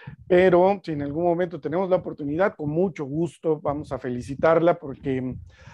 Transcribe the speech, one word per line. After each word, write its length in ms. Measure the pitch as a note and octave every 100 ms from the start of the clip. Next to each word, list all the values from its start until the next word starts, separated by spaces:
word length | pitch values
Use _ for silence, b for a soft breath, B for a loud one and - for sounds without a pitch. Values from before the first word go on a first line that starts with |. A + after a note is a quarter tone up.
| B B -
pero 520 | F3+ F#3 F3 F#3 G3+
si 80 | -
en 100 | D3
algún 220 | C#3+ D3
momento 360 | F3 E3+ F3+ E3+
tenemos 300 | C#3+ E3 F#3+
la 60 | F3+
oportunidad, 600 | E3 D#3 C#3+ D#3 G3+ -
con 140 | D3+
mucho 360 | D#3 G3 - C#3
gusto 540 | D3 E3+ - E3 D3+
vamos 320 | D#3 C#3+ D3
a 60 | B2+
felicitarla 800 | C3 B2 A#2+ C3+ E3 E3 E3+ E3+
porque, 580 | C#3+ C3+ C#3+ C3 B2+ B2 - B B